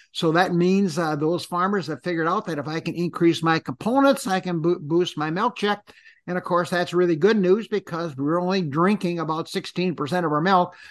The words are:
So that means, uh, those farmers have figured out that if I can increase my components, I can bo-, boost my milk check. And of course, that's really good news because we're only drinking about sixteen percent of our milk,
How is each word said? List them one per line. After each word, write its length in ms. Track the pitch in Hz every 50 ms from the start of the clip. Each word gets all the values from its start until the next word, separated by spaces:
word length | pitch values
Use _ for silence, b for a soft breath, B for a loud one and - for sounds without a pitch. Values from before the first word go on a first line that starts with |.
| B B
So 220 | B - 180 160 156
that 200 | 175 190 180 175
means, 460 | 170 175 185 190 196 202 180 143 175
uh, 160 | 170 156 151
those 280 | 143 156 156 175 160 -
farmers 440 | - 175 175 180 196 208 196 160
have 160 | 160 151 - -
figured 240 | 185 175 165 156
out 180 | 170 185 - -
that 140 | 185 160 147
if 80 | 131
I 140 | 151 160 165
can 120 | 160 170 156
increase 480 | 165 175 160 - - 170 170 156 -
my 160 | 160 165 160
components, 680 | 156 - - 135 - - 214 254 277 277 277 269 277 -
I 140 | 208 190 185
can 200 | 175 185 175 160
bo-, 160 | 151 170 175 180
boost 380 | 151 143 165 175 180 170 -
my 140 | 151 147 156
milk 240 | 165 185 226 240 -
check. 340 | - 202 208 202 202 - - b b b b b b b
And 100 | 170 180
of 60 | 180 175
course, 260 | - 175 175 175 -
that's 240 | 185 175 175 - 170
really 220 | 180 180 175 170
good 220 | 147 165 208 226
news 300 | 208 180 180 190 226 214
because 480 | - 214 190 - - 170 165 170 165 135
we're 240 | 131 143 147 165 175
only 220 | 180 180 196 196
drinking 560 | 180 143 131 160 175 196 214 202 - 175 175
about 320 | 170 160 156 156 160 151 -
sixteen 460 | - 196 - - - 180 180 185 143
percent 280 | - 147 127 175 180 170
of 80 | 151
our 80 | 151 147
milk, 360 | 165 196 196 180 180 180 B B B B